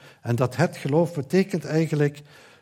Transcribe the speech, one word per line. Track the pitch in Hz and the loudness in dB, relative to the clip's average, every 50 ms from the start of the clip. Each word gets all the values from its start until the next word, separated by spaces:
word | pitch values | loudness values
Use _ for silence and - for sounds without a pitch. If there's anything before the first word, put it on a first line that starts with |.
| - - - _ - | -20 -20 -20 _ -4
En | 117 120 | -2 0
dat | 117 127 123 - | 0 0 0 2
het | - 160 180 175 | 2 0 0 0
geloof | - - 139 139 160 175 170 170 | -4 -4 0 2 2 2 2 -2
betekent | 151 131 - - 190 190 196 - 170 - | -6 -4 0 0 2 2 2 -2 -4 -4
eigenlijk, | 147 151 160 165 151 156 147 147 143 143 - - - - - - - - _ | -2 0 0 0 0 2 2 2 0 0 -4 -12 -20 -20 -20 -20 -20 -20 _